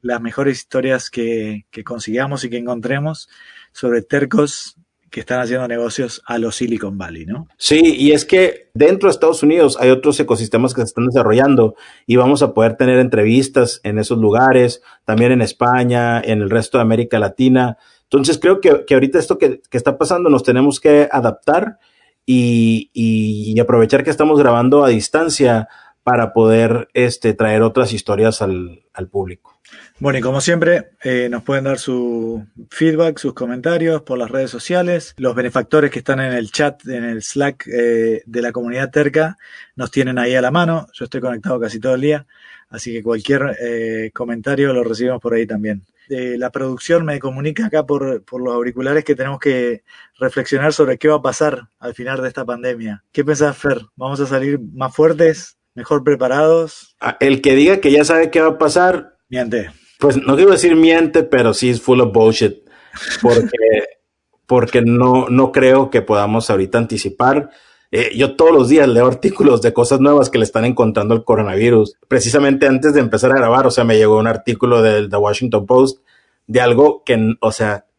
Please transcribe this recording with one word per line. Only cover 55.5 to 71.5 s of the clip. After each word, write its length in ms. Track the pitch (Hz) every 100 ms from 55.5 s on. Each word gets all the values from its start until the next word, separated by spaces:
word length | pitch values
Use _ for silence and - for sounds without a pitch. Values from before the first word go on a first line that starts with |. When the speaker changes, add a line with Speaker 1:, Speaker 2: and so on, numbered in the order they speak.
| _ _ -
Speaker 1:
mejor 280 | - 147
preparados? 920 | 131 139 127 135 156 165 160 - - _
Speaker 2:
Ah, 180 | 120 -
el 220 | 139 135
que 140 | 139 135
diga 240 | 156 190
que 120 | 156
ya 120 | 147
sabe 280 | 151 165 160
qué 100 | 165
va 80 | 160
a 80 | 160
pasar, 600 | 156 165 180 180 - _ _
Speaker 1:
Miente. 420 | 127 120 117 90 - _ _
Speaker 2:
pues 180 | 143 131
no 180 | 135 139
quiero 160 | 196
decir 240 | 185 175 160
miente, 480 | 160 165 160 160
pero 300 | 156 131 113
sí 160 | 107 127
es 120 | 117
full 200 | - 131
of 100 | 117
bullshit, 460 | 101 110 110 107 - _ _ _ - - -
porque, 360 | 214 120 233 - 110 107 - -
<laughs> 480 | _ _ _ _ _
porque 360 | 127 113 127
no, 480 | 117 120 127 127 123
no 220 | 123 135
creo 380 | 139 131 131 135
que 120 | 117
podamos 480 | 101 104 104 110 113
ahorita 280 | 101 95 117
anticipar. 720 | 113 113 98 98 127 143 147 _ _ _ _ 113
Eh, 140 | 120 117
yo 200 | 135 -
todos 160 | 165
los 180 | 160 123
días 180 | 156 139
leo 180 | 117 127
artículos 560 | 117 131 - 147 117
de 100 | 117
cosas 280 | 113 120 135
nuevas 320 | 139 147 127
que 80 | 120
le 60 | 110
están 200 | - 120
encontrando 480 | 120 113 107 104
al 100 | 113
coronavirus. 720 | - 110 104